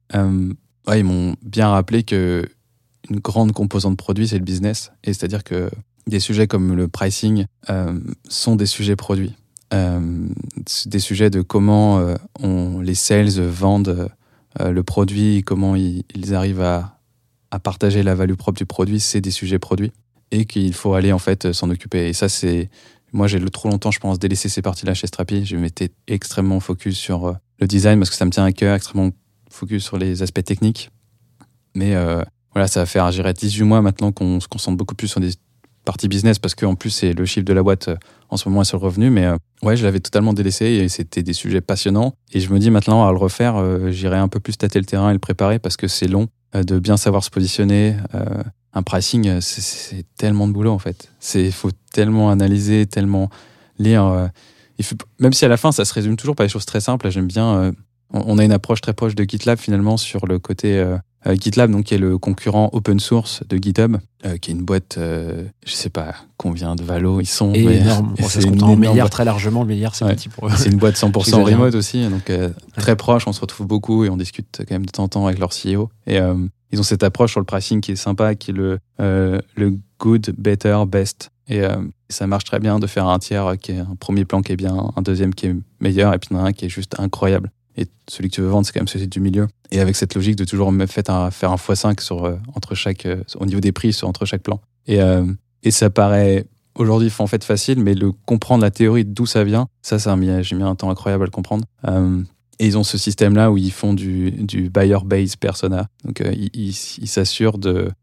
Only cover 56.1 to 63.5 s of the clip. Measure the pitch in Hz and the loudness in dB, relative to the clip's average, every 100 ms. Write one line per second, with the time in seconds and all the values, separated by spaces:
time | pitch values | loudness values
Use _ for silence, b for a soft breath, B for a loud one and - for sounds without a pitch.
56.1 | 110 139 143 101 104 - 107 127 123 98 | -2 -2 0 0 -2 -6 -4 -2 -2 -2
57.1 | 92 92 110 113 98 92 90 _ _ _ | -2 -2 0 2 2 0 -2 _ _ _
58.1 | 98 107 107 107 101 - 110 - 104 113 | -6 0 4 4 4 0 -2 -2 -2 -2
59.1 | 104 98 104 120 117 - 101 101 110 - | 0 -2 -2 0 0 0 0 2 0 -2
60.1 | 98 92 90 - 95 104 98 92 90 - | -4 -2 -2 -4 -2 0 2 0 -2 -8
61.1 | _ 95 95 107 113 117 104 104 101 92 | _ -2 0 0 2 4 2 0 0 2
62.1 | 92 101 95 107 107 107 113 101 98 - | 0 -2 -4 0 2 2 0 0 0 2
63.1 | 117 107 - - | 0 0 -8 -4